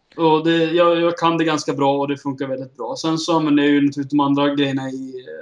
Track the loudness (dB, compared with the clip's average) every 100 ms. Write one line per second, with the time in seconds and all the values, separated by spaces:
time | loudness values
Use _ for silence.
0 | _ 0 2 4 2 2 2 4 4 4
1 | 0 2 0 2 0 -2 -2 0 0 0
2 | -2 -4 -6 -6 -6 -6 -10 -12 -10 -6
3 | -4 -2 0 0 2 2 4 2 2 -2
4 | -4 0 2 2 2 0 -2 -2 -6 -10
5 | -12 -14 -14 -14